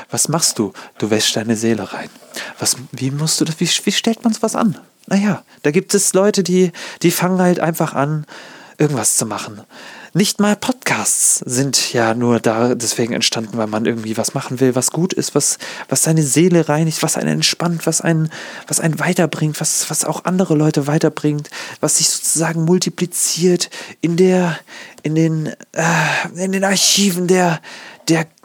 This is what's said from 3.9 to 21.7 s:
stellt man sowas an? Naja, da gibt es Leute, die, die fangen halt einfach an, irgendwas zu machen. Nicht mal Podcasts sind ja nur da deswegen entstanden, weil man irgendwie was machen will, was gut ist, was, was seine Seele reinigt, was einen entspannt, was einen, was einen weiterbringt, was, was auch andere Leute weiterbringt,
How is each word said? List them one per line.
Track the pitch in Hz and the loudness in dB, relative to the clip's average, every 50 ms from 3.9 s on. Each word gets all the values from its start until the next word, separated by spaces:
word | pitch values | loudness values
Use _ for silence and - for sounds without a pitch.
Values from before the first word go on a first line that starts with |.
stellt | - - - 226 226 - - | 0 0 0 -2 0 0 0
man | 233 | -2
sowas | 220 - - 220 - | 0 0 -2 -2 0
an? | - 233 202 - - - _ _ _ _ | 0 0 -2 -2 -6 -12 _ _ _ _
Naja, | - - 196 202 208 160 - - _ - _ | 0 0 2 2 2 0 -2 -6 _ -8 _
da | - 147 | 0 0
gibt | 147 190 - - - | 2 0 2 2 0
es | 202 - - - | 0 2 2 4
Leute, | 185 196 208 202 196 | 4 4 4 4 2
die, | 175 180 180 185 185 170 - - - - - - | 2 2 4 4 4 2 0 -4 -14 -14 -4 0
die | - 170 | 0 2
fangen | - - 170 185 190 185 | 2 2 0 2 2 4
halt | 185 180 180 - | 4 4 4 2
einfach | - 165 165 - 165 147 - | 0 0 0 0 -2 -2 0
an, | - 139 147 156 151 147 - - - - - - - - - - - | 0 0 0 -2 -4 -6 -8 -14 -20 -20 -20 -20 -20 -20 -8 -2 0
irgendwas | 156 147 147 120 107 - - | 0 2 2 0 0 0 0
zu | - 120 | 0 -2
machen. | 107 104 98 - - 107 104 - - - - - - - - - - - | -2 -4 -6 -8 -10 -14 -16 -18 -20 -20 -20 -20 -18 -18 -20 -10 -2 0
Nicht | 165 208 - - - | 2 2 2 2 2
mal | 202 208 208 | 2 2 2
Podcasts | 202 - - 254 - - - - - - - - - - - - - | 0 0 -2 -4 -2 -2 -4 -2 -2 -2 -2 0 0 2 2 0 0
sind | - 127 123 127 139 139 120 - - - - | -2 -2 -2 0 0 0 0 -2 -2 0 0
ja | 120 113 113 | 2 2 2
nur | 110 123 120 120 117 113 | 2 2 2 2 2 4
da | - 117 110 113 120 123 123 | 2 2 2 2 2 2 2
deswegen | 120 113 - - - 117 120 - | 0 -2 -2 -2 -2 -2 -2 -2
entstanden, | - - - - 117 113 104 117 | -2 -2 -2 -2 -4 -6 -4 -4
weil | 117 110 | -4 -4
man | 107 107 110 117 | -2 -2 -2 -2
irgendwie | - 117 113 110 110 110 113 | -2 -2 -2 -4 -6 -4 -4
was | 110 - - | -4 -4 -4
machen | 139 - - 131 120 | -6 -6 -4 -2 2
will, | 135 131 120 | 2 2 2
was | 127 - - | 2 0 -2
gut | - 156 175 185 - | 0 0 -2 0 0
ist, | - - - - | -2 -2 0 0
was, | 147 - - - - - - - - - - | 0 0 0 -2 -4 -8 -12 -12 -12 -8 -4
was | - - | -2 0
seine | - 160 160 160 | 2 2 2 2
Seele | 151 131 - 147 175 185 175 170 151 - | 2 2 4 4 4 6 4 4 4 2
reinigt, | 147 156 165 160 156 - | 2 2 2 0 0 -2
was | 165 156 - | -2 -2 -2
einen | - - 156 | -2 -2 0
entspannt, | 151 156 160 - - - 165 175 170 160 - | 0 0 0 0 0 -2 -2 -2 -2 -2 -2
was | 165 160 - | -2 -2 0
einen, | - 160 165 160 160 160 - - - - - - - | 2 2 2 2 0 -2 -4 -8 -14 -14 -16 -14 -8
was | - - - | -6 -4 0
einen | 170 165 143 - | 0 0 0 0
weiterbringt, | 147 175 185 - 170 151 - - 156 151 147 - | 0 0 2 2 0 0 0 0 -2 -2 -2 -2
was, | 160 - - - - - | -4 -2 -2 -2 -4 -4
was | 160 - - | -4 -4 -2
auch | 151 156 - - | -4 -4 -4 -2
andere | 180 185 185 190 - 160 | 0 0 2 2 4 4
Leute | 147 151 156 - 151 139 | 4 4 4 2 2 2
weiterbringt, | 147 147 160 - 151 - - - 151 147 147 151 - - - - - | 2 2 2 2 2 0 0 -2 -2 -2 -2 -6 -8 -12 -14 -14 -14